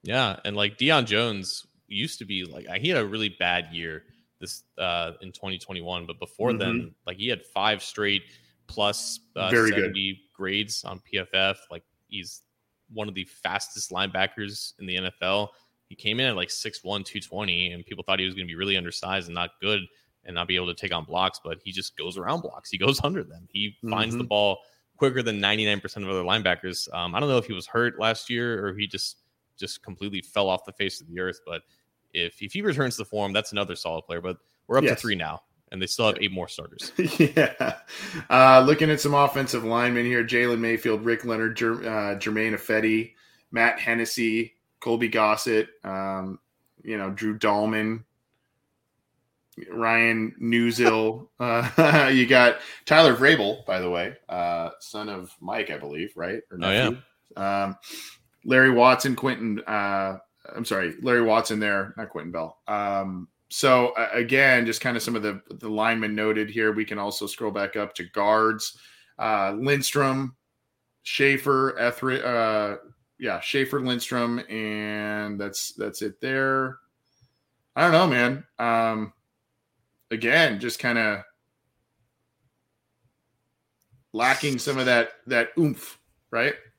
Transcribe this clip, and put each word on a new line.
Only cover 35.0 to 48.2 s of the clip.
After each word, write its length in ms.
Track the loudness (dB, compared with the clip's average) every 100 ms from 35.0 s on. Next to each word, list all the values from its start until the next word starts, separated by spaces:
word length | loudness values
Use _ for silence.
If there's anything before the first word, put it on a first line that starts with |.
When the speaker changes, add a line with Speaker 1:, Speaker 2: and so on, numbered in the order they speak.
Speaker 1:
three 140 | -2
now, 280 | -4 -4 -8 _ _ _
and 100 | -8
they 60 | -6
still 200 | 2 2
have 120 | 2
eight 120 | -2
more 160 | -4 -10
starters. 420 | -10 -14 -14 -10
Speaker 2:
<laughs> 40 | -4 -2 4
Yeah. 560 | 4 4 2 0 -4 -6 -14 -14 -12 -12 4
Uh, 360 | 10 12 12 10
looking 240 | 6 4
at 100 | 4
some 140 | 2
offensive 480 | 4 4 2 -2 -2
linemen 440 | 0 2 2 2 2
here, 180 | 0
Jalen 340 | 2 2 2 2
Mayfield, 460 | 0 0 0 0
Rick 200 | 0 0
Leonard, 320 | -2 -2 -2 0
Jer-, 280 | -2 -2 -4
uh, 300 | -4 -2 -4
Jermaine 360 | -4 -2 -2
Ifedi, 580 | -2 0 2 2 0 -2 _ _ _ _
Matt 260 | 2 2 2
Hennessy, 760 | -2 -2 -2 -2 0 0 -4 _ _ _
Colby 280 | -4 -2 0
Gossett, 600 | 2 2 2 2 0 0 _
um, 540 | -10 -6 -4 -6 -8 -12 _ _ _ _
you 140 | -8 -6
know, 120 | -6
Drew 280 | -4 -4 0
Dahlman, 640 | 2 2 2 0 -2 -4 -10 _